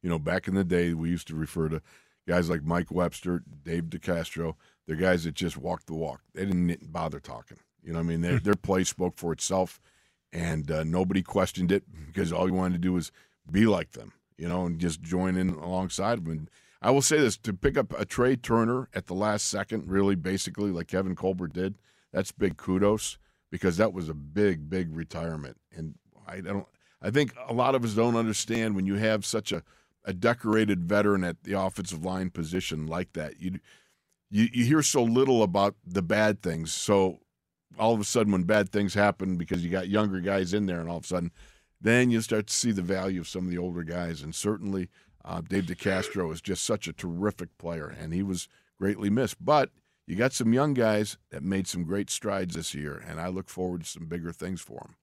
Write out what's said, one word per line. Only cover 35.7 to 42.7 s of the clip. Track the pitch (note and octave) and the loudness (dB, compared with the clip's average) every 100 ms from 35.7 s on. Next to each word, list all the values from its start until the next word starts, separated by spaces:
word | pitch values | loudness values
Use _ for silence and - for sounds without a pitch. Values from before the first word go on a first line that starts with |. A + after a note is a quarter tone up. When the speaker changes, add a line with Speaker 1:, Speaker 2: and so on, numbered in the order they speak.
| - - | 2 -4
Speaker 1:
the | F2+ | -2
bad | E2+ G#2 G#2+ G#2+ | 2 4 4 2
things. | F2 D#2+ D#2+ | -2 -4 -4
So | - - G2+ F#2+ F2 _ _ _ _ _ - | -6 2 4 4 0 _ _ _ _ _ 0
all | A2 | 2
of | A2+ | 2
a | |
sudden | G2+ A#2+ G#2 | 2 2 4
when | G2 | 4
bad | F2 G#2+ G2 | 4 4 4
things | G#2 G2+ | 0 0
happen | F#2+ G#2 - F#2+ F2+ | 4 2 2 -2 -4
because | E2+ F2+ | -2 -2
you | E2+ | -2
got | F#2 F#2 | -2 0
younger | G2+ G#2+ F#2+ | 2 2 0
guys | F2+ G2 F#2 | 0 0 2
in | G#2 G2+ | 0 0
there | F2 | -2
and | E2+ | -4
all | E2+ | -8
of | |
a | - | -4
sudden, | F2+ F2 _ - _ _ _ | -4 -4 _ -20 _ _ _
then | G#2+ A#2+ B2+ | 4 4 6
you | A2+ | 2
start | A2 A2 G#2 | 2 -2 0
to | |
see | - A#2+ | -2 0